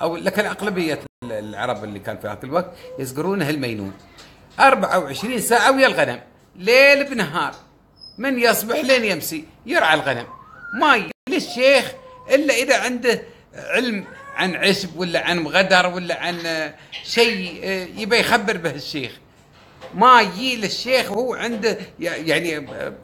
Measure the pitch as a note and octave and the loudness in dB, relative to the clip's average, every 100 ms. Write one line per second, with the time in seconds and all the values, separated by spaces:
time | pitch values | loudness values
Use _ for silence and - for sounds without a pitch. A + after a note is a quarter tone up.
0 | E3 E3+ F#3 F#3+ G3 F#3 G3+ F#3 D#3+ C#3 | -4 -2 -2 -2 -2 -4 -4 -2 -2 -4
1 | - - A#2+ G#2+ G#2+ G2+ A#2+ A2 G#2+ G2+ | -8 -14 -10 -8 -8 -6 -4 -4 -8 -10
2 | G#2 G#2 G#2 G2+ C3 D#3+ F3+ - - - | -10 -8 -10 -10 -4 -4 -4 -10 -16 -10
3 | C3 B2+ E3 G3 C#3+ D#3 B2 G#2+ G2 F#2+ | -8 -4 -4 -2 -2 -2 -4 -6 -8 -12
4 | - - - - - - C4+ B3+ F#3 F#3 | -20 -20 -20 -20 -14 2 4 4 2 0
5 | D3 C3+ G#3+ B3 - A#3 A3 C4+ B3+ E3+ | -2 -6 -6 -4 2 4 4 6 4 4
6 | C3+ A#2+ - _ _ - F#3+ B3 C#4 C#4+ | 0 -2 -12 _ _ -6 4 6 8 6
7 | C#4 B3 E3 E3 C#3+ - - _ _ _ | 2 -4 -4 -2 -4 -6 -18 _ _ _
8 | - - C4 B3+ A#3 G3+ G#3+ C#4+ B3+ B3+ | -20 -8 -4 2 2 2 -2 -2 2 2
9 | A3 E3 - D#3+ - _ - E4 F3 D#3 | 2 -2 -4 -8 -10 _ -4 2 4 2
10 | C#3 A#2+ A#2 - - - - A#3+ D#4 A#3+ | 2 -4 -6 -16 -20 -18 -10 0 2 2
11 | E3 - - E4 - A#3+ C4 C4+ - - | 0 -10 -4 -4 -4 2 4 4 2 -8
12 | - - - C4+ D4+ A#3 C4 A#3 A3 B3 | -20 -20 0 2 4 2 2 2 0 -2
13 | A#3+ G#3 - - _ - - F3+ B3 G#3 | 0 0 -4 -20 _ -16 -4 -2 -2 -4
14 | - - - - F#3 C#3+ F3+ F#3+ F#3+ D#3 | -8 -16 -10 -4 -2 0 0 0 -4 -6
15 | F3+ E3 D3 F3 D3+ E3 F#3+ F#3 F3+ F3+ | -2 -2 0 -2 2 2 6 4 4 -2
16 | F3 D3 D#3+ F3 E3 D#3+ D3+ - - - | -4 -4 -4 -6 -4 -4 -6 -10 -16 -16
17 | - - A#3+ G3 F3+ - F#3+ F#3+ F3+ - | -4 2 2 2 -6 -8 -6 -4 -6 -8
18 | G#3+ A3+ - A#3 G3+ F#3 E3 C#3+ - D3+ | 0 2 4 2 2 -2 -4 -6 -8 -8
19 | A#2+ - _ _ _ _ - - - E3+ | -8 -12 _ _ _ _ -20 -20 -10 4
20 | A#3+ B3 G3+ F3 C4 A#3+ G3 - A#3+ B3+ | 8 8 6 0 -2 -2 -4 -4 0 0
21 | - - E3 - A3 A3+ A3 E3+ F3+ - | 2 -2 -4 -4 -4 -2 -2 -2 -6 -8
22 | E3 C#3 D#3+ D3+ E3+ D3+ C#3 - C#3 C#3 | -8 -4 0 0 0 -6 -8 -10 -10 -10